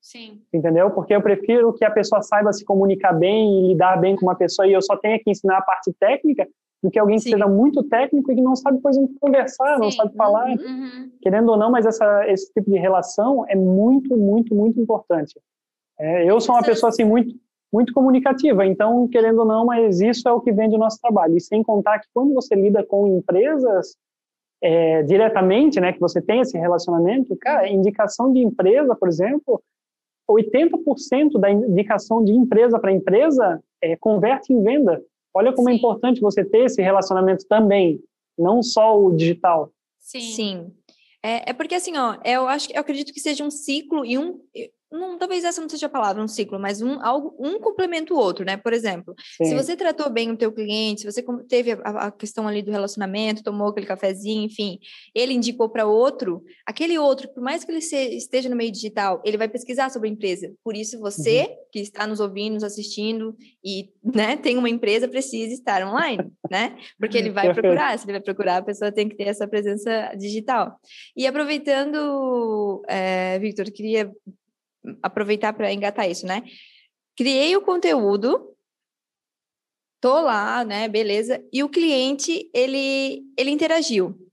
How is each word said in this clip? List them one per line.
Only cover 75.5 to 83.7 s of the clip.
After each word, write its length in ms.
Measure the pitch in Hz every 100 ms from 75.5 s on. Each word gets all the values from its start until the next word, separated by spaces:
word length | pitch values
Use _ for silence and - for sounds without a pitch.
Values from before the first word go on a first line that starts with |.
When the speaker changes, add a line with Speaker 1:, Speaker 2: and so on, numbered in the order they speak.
Speaker 3:
pra 220 | 220 208
engatar 360 | 202 202 202 196
isso, 160 | 175 180
né? 180 | 196 - - - _ _ _ _ -
Criei 380 | 247 262 302 381
o 40 |
conteúdo, 920 | 392 359 339 294 202 202 226 427 - _ _ _ _ _ _ _ _ _ _ _ _ _ _ _
tô 220 | 247 285
lá, 420 | 320 214 208 233
né, 240 | 226 202 226
beleza, 560 | 214 214 202 226 254 -
e 120 | 254
o 60 | 285
cliente, 800 | 349 330 269 262 277 - 330 -
ele, 680 | 247 262 269 269 269 269 269 - -
ele 120 | 262
interagiu. 640 | 294 320